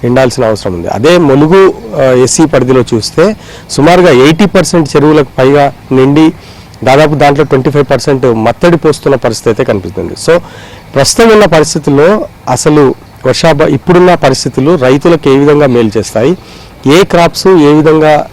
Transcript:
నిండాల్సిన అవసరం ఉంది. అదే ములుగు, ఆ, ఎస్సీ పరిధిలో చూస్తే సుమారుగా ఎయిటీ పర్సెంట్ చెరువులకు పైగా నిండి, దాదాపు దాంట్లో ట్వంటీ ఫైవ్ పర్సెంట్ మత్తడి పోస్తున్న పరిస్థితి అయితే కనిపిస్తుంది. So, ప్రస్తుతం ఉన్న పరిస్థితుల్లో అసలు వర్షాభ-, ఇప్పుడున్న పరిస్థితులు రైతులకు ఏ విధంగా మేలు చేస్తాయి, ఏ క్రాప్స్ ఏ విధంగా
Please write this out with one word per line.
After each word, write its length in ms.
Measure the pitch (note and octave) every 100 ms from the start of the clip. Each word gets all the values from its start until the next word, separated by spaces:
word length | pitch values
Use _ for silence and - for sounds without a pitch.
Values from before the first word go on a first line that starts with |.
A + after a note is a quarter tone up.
నిండాల్సిన 400 | B2 B2+ C3 A#2+
అవసరం 300 | A#2 G#2+ G#2
ఉంది. 140 | F2 E2
అదే 300 | G2 C3+ F3+
ములుగు, 560 | D#3 C3+ D#3 F#3+ F#3+ - A3+ F#3
ఆ, 60 |
ఎస్సీ 440 | C3+ B2+ B2+ - D#3
పరిధిలో 380 | C#3 B2+ C3 A2+
చూస్తే 420 | A#2 - - F3+ G#3+ - - -
సుమారుగా 400 | - D3 F3+ F3
ఎయిటీ 360 | B2+ C3+ D#3+ G3+
పర్సెంట్ 500 | F#3+ E3 F3 D3 D3+
చెరువులకు 300 | D3 D#3 C3+ -
పైగా 340 | C3 C#3+ C#3+ - -
నిండి, 400 | C3 C3 C#3+ D#3+ - - - - -
దాదాపు 300 | A#2+ C3+ D3+
దాంట్లో 300 | D3+ C#3+ C#3+
ట్వంటీ 260 | C#3+ C3+ B2+
ఫైవ్ 140 | C#3+ C#3
పర్సెంట్ 360 | C3+ - C3+ B2+
మత్తడి 500 | A2+ A2 A#2+ F3 E3+
పోస్తున్న 400 | D#3 C#3+ - C3+
పరిస్థితి 340 | A#2+ A2 -
అయితే 140 | G#2+
కనిపిస్తుంది. 500 | B2 G#2+ F#2+ G2 F2
So, 240 | F2 - E3+ - - - - -
ప్రస్తుతం 380 | C#3+ C#3 - A3+
ఉన్న 120 | G#3+
పరిస్థితుల్లో 840 | G3+ D#3+ D#3 E3 D3 C#3 D#3+ G#3+ - - -
అసలు 460 | B2+ - D3+ C3+ - - - C3
వర్షాభ-, 360 | B2+ E3 D#3+
ఇప్పుడున్న 520 | D3+ D3 - F3 F3+
పరిస్థితులు 600 | E3+ C#3+ C3 C#3 B2+ C3+
రైతులకు 540 | E3+ B2+ C#3 E3+ E3 C#3+
ఏ 100 | C3+
విధంగా 280 | C#3+ D3 C#3+
మేలు 240 | A#2+ A2+ G#2
చేస్తాయి, 420 | G2+ A2 B2+ F3+ - - - - C3
ఏ 180 | D#3
క్రాప్స్ 420 | F#3+ F3 E3+ - F#3+
ఏ 260 | F#3 D3
విధంగా 540 | D3+ D#3 D#3 D#3 D3+ -